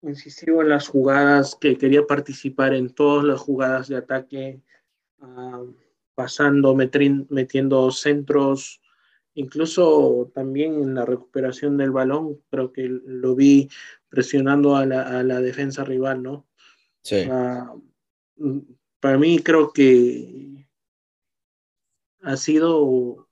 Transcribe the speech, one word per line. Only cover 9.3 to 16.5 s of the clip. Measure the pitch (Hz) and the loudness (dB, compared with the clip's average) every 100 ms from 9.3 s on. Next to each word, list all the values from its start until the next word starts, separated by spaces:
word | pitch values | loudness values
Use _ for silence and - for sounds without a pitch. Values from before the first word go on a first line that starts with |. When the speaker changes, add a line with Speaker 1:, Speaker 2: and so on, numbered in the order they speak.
Speaker 1:
incluso | - 131 147 160 - 170 151 135 123 123 | -12 -10 -6 -4 2 4 4 4 0 -4
también | - 135 135 156 | -8 -8 -4 -4
en | 156 135 | -2 -4
la | 131 120 | -4 -4
recuperación | 123 - 135 131 127 147 143 | -4 -6 -6 -6 -4 -4 0
del | 135 | 0
balón, | 131 131 143 160 143 _ | 0 -2 -2 -6 -10 _
creo | 135 127 | -6 -6
que | - 127 127 135 | -6 -8 -8 -10
lo | 127 127 | -6 -2
vi | 127 139 139 139 - - - _ | 4 6 6 2 -10 -20 -20 _
presionando | - 127 143 135 143 143 139 | -4 -2 0 2 2 4 2
a | |
la, | 135 131 131 127 | 0 -2 -4 -4
a | |
la | 127 127 | -2 -2
defensa | 127 131 139 135 | -4 -4 -8 -6
rival, | 135 131 135 131 | -6 -4 -4 -4
¿no? | 127 143 _ | -8 -14 _